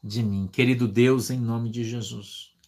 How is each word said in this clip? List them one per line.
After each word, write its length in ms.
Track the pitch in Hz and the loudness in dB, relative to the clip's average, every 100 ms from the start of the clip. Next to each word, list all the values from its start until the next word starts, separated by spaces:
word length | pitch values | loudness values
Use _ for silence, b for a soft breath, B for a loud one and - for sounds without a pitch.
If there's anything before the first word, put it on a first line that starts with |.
de 180 | 107 113 | -6 -2
mim." 240 | 110 98 95 | 0 0 -2
Querido 400 | - 123 123 120 | 2 4 4 2
Deus, 420 | 101 123 131 113 | 4 6 4 0
em 100 | 127 | -2
nome 300 | 117 117 117 | -2 -2 -4
de 140 | 120 | -6
Jesus, 720 | 113 120 110 113 104 - - _ | -6 -6 -8 -12 -14 -16 -18 _